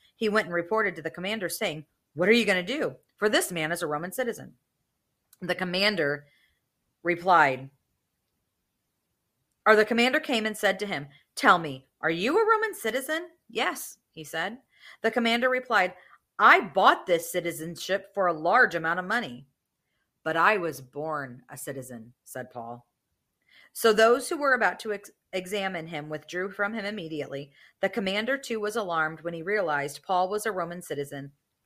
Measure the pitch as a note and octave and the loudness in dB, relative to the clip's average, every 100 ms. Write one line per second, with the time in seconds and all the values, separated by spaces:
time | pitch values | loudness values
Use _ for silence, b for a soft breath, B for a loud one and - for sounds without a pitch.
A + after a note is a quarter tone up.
0 | b b A3 G#3+ D3+ F3 E3+ A3 G#3 E3 | b b 0 2 0 -2 0 0 0 -4
1 | D#3 F3 F#3 A3 F3 - G3+ D#3 - _ | -10 -8 -6 -4 -6 -4 -4 -6 -12 _
2 | _ C#3+ F#3 A#3 G3+ F#3 F3+ D4 F3 - | _ 0 4 6 6 0 0 -4 -4 -6
3 | _ - G#3+ D4 F4 F3 D#3 E3+ D#3+ D3+ | _ -2 2 2 0 -2 -2 -2 -4 -6
4 | F3+ - A#3 F#3+ C3 _ _ _ _ _ | -6 -6 -6 -6 -12 _ _ _ _ _
5 | _ _ _ - F3+ F3 F3+ F#3 G#3 F#3 | _ _ _ -10 -6 -4 -4 0 0 0
6 | C#3+ D3 b b b b _ _ _ _ | -2 -2 b b b b _ _ _ _
7 | E3+ E3+ F3+ E3+ C#3+ C3 C3+ _ _ _ | -4 0 4 6 6 2 -8 _ _ _
8 | _ _ _ _ _ _ _ _ _ _ | _ _ _ _ _ _ _ _ _ _
9 | _ _ _ _ _ _ G#3 G#3+ G#3 A#3 | _ _ _ _ _ _ 4 6 6 4
10 | B3 D4 D4+ A3+ G#3+ G#3 G3+ G3 G#3 D3+ | 2 2 0 -2 -2 0 0 0 -4 -8
11 | C#3+ b b - B3+ F3+ D#3+ C3 _ - | -10 b b 2 6 6 2 -8 _ -4
12 | D#3 E3+ A3 F#4 A4 A4 G#4+ - A3 B3+ | -2 0 2 2 4 2 0 -4 -4 -4
13 | C4+ D#4+ F4 _ _ G3+ D#4 D#4 - - | -4 -6 -6 _ _ -4 -4 -4 -12 -16
14 | _ D#3+ D3 E3 F#3 A#3 _ B B B | _ -18 -10 -6 -6 -8 _ B B B
15 | A3 A#3 A#3 A#3 B3+ B3+ B3+ G#3 F3+ - | -2 0 0 2 2 0 0 2 2 -4
16 | B B _ - A3 F4 G#3 F#3 A#3 F4 | B B _ 6 8 8 4 4 6 6
17 | - F#3+ - F3+ E3+ C#3+ D#3+ E3 - G3 | 2 0 0 -4 -4 -4 -8 -8 -4 -4
18 | - G3+ F3+ D#3 E3+ A#3+ G#3+ E3 D#3+ F3 | -4 0 0 0 4 6 4 2 -2 -2
19 | F3+ A#3 E3 A#2+ - _ _ _ _ _ | -2 -4 -4 -12 -18 _ _ _ _ _
20 | _ _ D#3+ D#3+ F#3 G#3+ E3+ C3+ C3 C#3+ | _ _ -2 2 4 4 -2 -8 -12 -10
21 | D#3 D3 C3 B2 - - - C3+ B2+ A#2 | -6 -6 -8 -14 -18 -14 -10 -10 -10 -14
22 | A2+ _ - C3 B2 B2 A#2 A#2+ _ _ | -18 _ -16 -14 -12 -12 -12 -14 _ _
23 | _ _ _ _ b b b - A3+ G#3+ | _ _ _ _ b b b 0 2 6
24 | A3+ C4 - D#4+ C#4+ B3 G3 F3+ A3 G3+ | 6 4 0 -2 2 4 2 0 -8 -8
25 | - _ _ F#3 F3+ G3+ F#3+ F3+ D#3+ D#3 | -10 _ _ -8 -6 -4 -4 -6 -8 -8
26 | D3+ D#3 - F3+ G3 F#3+ G3+ A3+ G3+ G#3+ | -8 -10 -8 -6 -6 -4 -4 -4 -6 -8
27 | D#3+ D#3 C3+ C#3 C#3+ b b b F#3+ A3+ | -8 -8 -8 -10 -12 b b b -4 -2
28 | F#3+ G3+ A3+ C4+ - A3+ G#3 A3+ F#3+ E3 | -2 -2 -2 -4 -4 -4 -4 -4 -2 -2
29 | D#3 D#3+ E3+ E3+ E3 G#3+ E3+ C#3+ D3 - | -2 -4 -10 -8 -2 -2 0 0 -2 -6
30 | - F#3 F#3 G#3 A3 F#3 E3+ F3 - C#3+ | 0 0 2 -2 -4 -4 -6 -8 -8 -8
31 | C#3+ C#3+ C#3+ _ _ _ | -6 -10 -14 _ _ _